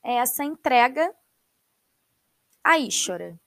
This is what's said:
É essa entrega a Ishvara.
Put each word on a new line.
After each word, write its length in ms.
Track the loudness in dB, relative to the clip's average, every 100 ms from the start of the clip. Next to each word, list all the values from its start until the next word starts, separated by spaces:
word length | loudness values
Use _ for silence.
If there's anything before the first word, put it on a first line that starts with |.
É 120 | -2 -2
essa 280 | -2 -4
entrega 680 | -6 -4 2 4 4 2 -2 -4 _ _ _ _ _ _ _ _ _ _ _ _ _ _
a 140 | 2 2
Ishvara. 640 | 2 -4 -4 -6 -10 -16